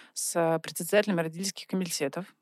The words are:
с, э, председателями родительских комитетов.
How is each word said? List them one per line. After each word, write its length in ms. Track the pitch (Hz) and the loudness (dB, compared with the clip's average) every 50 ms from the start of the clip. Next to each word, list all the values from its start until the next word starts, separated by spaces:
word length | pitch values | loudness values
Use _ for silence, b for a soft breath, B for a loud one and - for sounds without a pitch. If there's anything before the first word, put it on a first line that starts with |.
| B B B | B B B
с, 220 | - - - - | -6 -4 -2 0
э, 240 | 175 170 165 165 160 | 2 2 4 2 2
председателями 600 | 160 - - - 180 170 - 208 208 208 196 170 | 0 -4 -8 -6 -4 2 4 4 4 4 2 2
родительских 460 | 165 160 160 170 190 196 - - - - | 0 0 -2 -4 -6 -6 -6 -8 -8 -4
комитетов. 580 | - 185 185 170 165 - 151 139 - 170 185 - - _ | -2 -2 -2 -2 -2 -2 -2 -2 -2 -4 -10 -10 -14 _